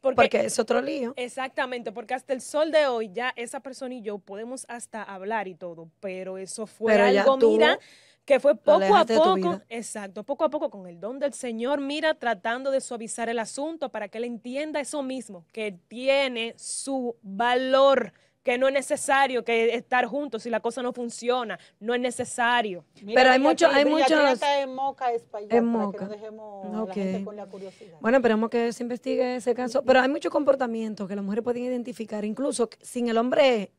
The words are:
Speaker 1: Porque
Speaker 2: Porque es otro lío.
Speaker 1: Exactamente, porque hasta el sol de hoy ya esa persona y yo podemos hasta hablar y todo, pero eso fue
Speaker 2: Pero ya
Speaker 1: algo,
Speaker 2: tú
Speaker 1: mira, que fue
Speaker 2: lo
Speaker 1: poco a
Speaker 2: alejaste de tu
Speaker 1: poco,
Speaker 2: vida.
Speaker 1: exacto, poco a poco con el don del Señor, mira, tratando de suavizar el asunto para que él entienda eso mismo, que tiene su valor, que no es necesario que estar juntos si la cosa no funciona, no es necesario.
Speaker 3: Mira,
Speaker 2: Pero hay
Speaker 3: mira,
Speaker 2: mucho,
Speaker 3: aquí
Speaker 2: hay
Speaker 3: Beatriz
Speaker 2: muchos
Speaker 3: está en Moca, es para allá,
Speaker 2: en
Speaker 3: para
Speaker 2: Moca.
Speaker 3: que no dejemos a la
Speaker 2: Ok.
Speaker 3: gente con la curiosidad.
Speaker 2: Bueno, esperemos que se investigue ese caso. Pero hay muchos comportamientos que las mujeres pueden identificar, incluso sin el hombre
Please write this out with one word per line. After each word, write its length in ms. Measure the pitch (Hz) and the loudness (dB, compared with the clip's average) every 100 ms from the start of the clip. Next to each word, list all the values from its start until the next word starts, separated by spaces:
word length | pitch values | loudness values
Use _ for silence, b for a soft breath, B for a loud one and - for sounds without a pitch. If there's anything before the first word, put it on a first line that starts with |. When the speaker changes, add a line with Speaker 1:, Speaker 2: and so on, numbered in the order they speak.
Speaker 1:
Porque 160 | 269 254 | 0 4
Speaker 2:
Porque 240 | 269 220 220 | 4 4 0
es 120 | - | -2
otro 240 | 226 - | 0 0
lío. 320 | 269 311 240 254 | 0 -4 -6 -6
Speaker 1:
Exactamente, 760 | 247 247 262 285 262 247 226 | -10 -8 -8 -6 -6 -6 -10
porque 200 | 214 214 | -12 -8
hasta 180 | 254 - | -8 -6
el 60 | 262 | -8
sol 300 | - 294 320 | -4 -2 2
de 140 | 311 285 | 2 2
hoy 220 | 240 220 | 0 -4
ya 200 | 180 247 247 | -6 -6 -6
esa 240 | 233 285 | -10 -10
persona 340 | 269 247 262 | -12 -12 -12
y 80 | 254 | -10
yo 160 | 208 208 | -10 -10
podemos 480 | _ 196 226 254 - | _ -14 -12 -12 -14
hasta 340 | 233 - 220 | -14 -12 -12
hablar 440 | 196 196 190 220 190 | -12 -12 -6 -4 -6
y 60 | |
todo, 340 | 170 180 165 165 _ | -10 -14 -14 -18 _
pero 360 | 202 185 185 190 | -10 -10 -10 -12
eso 300 | 190 - 214 | -12 -12 -12
fue 260 | _ 226 | _ 4
Speaker 2:
Pero 160 | 214 202 | 6 6
ya 120 | 196 | 6
Speaker 1:
algo, 160 | 202 269 | 4 6
Speaker 2:
tú 140 | 233 | 6
Speaker 1:
mira, 260 | 214 294 330 b b b b - | 6 4 4 b b b b 0
que 120 | 269 | 4
fue 140 | 285 | 4
Speaker 2:
lo 60 | 302 | 2
Speaker 1:
poco 140 | - | 4
a 40 | 311 | 4
Speaker 2:
alejaste 360 | 392 392 247 | 6 4 6
de 40 | 233 | 4
tu 60 | |
Speaker 1:
poco, 100 | 330 381 | 4 4
Speaker 2:
vida. 280 | 370 - _ | 0 -2 _
Speaker 1:
exacto, 520 | 233 226 220 196 196 | -12 -10 -12 -12 -14
poco 200 | 208 277 | -8 -2
a 60 | 311 | -2
poco 180 | 294 294 | -2 -6
con 160 | 208 180 | -8 -18
el 140 | 170 | -12
don 180 | 190 269 | -12 -6
del 140 | 285 | -6
Señor, 480 | - 247 226 240 285 | -6 -8 -4 -2 -2
mira, 320 | 277 294 311 | -2 -2 -2
tratando 560 | 311 240 214 226 240 269 | -2 -4 -4 -4 -4 -2
de 120 | 269 | -2
suavizar 480 | - 240 226 - 233 | -4 -12 -10 -8 -4
el 80 | 233 | -4
asunto 520 | 214 - 294 320 277 | -6 -6 -8 -6 -8
para 180 | 220 208 | -8 -10
que 100 | 220 | -8
él 60 | |
entienda 540 | 240 240 247 262 311 302 | -8 -8 -10 -8 -6 -6
eso 240 | 277 302 | -6 -6
mismo, 440 | 262 262 226 190 165 | -6 -8 -10 -18 _
que 260 | - 214 175 _ | -8 -8 -10 _
tiene 680 | 220 262 269 269 240 226 226 | -6 0 2 2 -2 -8 -10
su 580 | - - - 269 247 233 | -12 -10 -6 -4 -4 -8
valor, 880 | 196 196 233 247 262 262 269 269 208 _ _ _ | -12 -2 2 2 4 6 6 6 0 _ _ _
que 160 | - 247 | -2 2
no 100 | 262 | 2
es 60 | |
necesario 680 | 277 262 285 - 277 269 254 | 0 -2 -4 2 4 4 0
que 320 | 220 233 226 | 0 2 2
estar 300 | 233 - 247 | 0 0 0
juntos 380 | 247 254 294 220 | 0 -2 -6 -8
si 80 | 240 | -4
la 100 | 220 | -4
cosa 220 | 233 233 | -4 -4
no 100 | 247 | -6
funciona, 680 | 240 240 - 240 247 233 180 b _ | -6 -10 -8 -2 -2 -2 -10 b _
no 140 | 208 | -4
es 60 | 240 | -2
necesario. 840 | 247 240 247 - 233 240 214 175 _ _ | -2 -4 -8 0 2 2 0 -6 _ _
Speaker 3:
Mira, 180 | 202 233 | 0 6
Speaker 2:
Pero 100 | 262 | 8
hay 60 | 254 | 8
Speaker 3:
mira, 120 | 285 | 6
Speaker 2:
mucho, 160 | 330 330 | 6 6
Speaker 3:
aquí 100 | 277 | 6
Speaker 2:
hay 60 | |
Speaker 3:
Beatriz 260 | 294 311 269 | 4 4 4
Speaker 2:
muchos 220 | 311 285 | 6 6
Speaker 3:
está 260 | 254 294 285 | 4 2 0
en 140 | 277 | 0
Moca, 380 | 262 269 262 254 | -4 -6 -4 -2
es 100 | 233 | -4
para 220 | 233 214 | -6 -14
allá, 120 | 208 233 | 0 2
Speaker 2:
en 160 | 233 | 4
Speaker 3:
para 120 | 233 208 | 0 -2
Speaker 2:
Moca. 120 | 185 | -4
Speaker 3:
que 60 | |
no 60 | 190 | -10
dejemos 540 | 208 220 220 214 202 190 | -10 -14 -16 -16 -14 -10
a 20 | 208 | -6
la 60 | |
Speaker 2:
Ok. 100 | 214 | -6
Speaker 3:
gente 320 | 190 190 185 | -4 -4 -4
con 120 | 196 208 | -6 -10
la 100 | 196 | -14
curiosidad. 500 | 196 190 - - - | -14 -16 -18 -20 -4
Speaker 2:
Bueno, 180 | 214 262 | 2 4
esperemos 320 | 240 214 226 | 4 2 0
que 220 | 240 233 | 0 -2
se 80 | 233 | -4
investigue 540 | 247 240 - 262 254 247 | -8 -8 -4 -2 -2 -2
ese 180 | 254 | -2
caso. 280 | 233 247 247 | -2 -2 -4
Pero 180 | 247 262 | 4 4
hay 80 | 254 | 6
muchos 200 | 302 349 | 0 -2
comportamientos 800 | 294 294 269 247 226 226 208 196 | -2 2 2 2 -4 -8 -8 -8
que 80 | 202 | -6
las 80 | |
mujeres 180 | 202 214 | -4 -4
pueden 200 | 233 240 | -4 -4
identificar, 580 | 247 254 240 - 220 214 208 | -4 -6 -6 -10 -8 -6 -6
incluso 420 | 214 277 262 226 - | -4 -4 -2 -4 -4
sin 260 | - - 240 | -12 -6 0
el 80 | 226 | 0
hombre 560 | 247 269 277 233 190 | 0 4 4 4 -2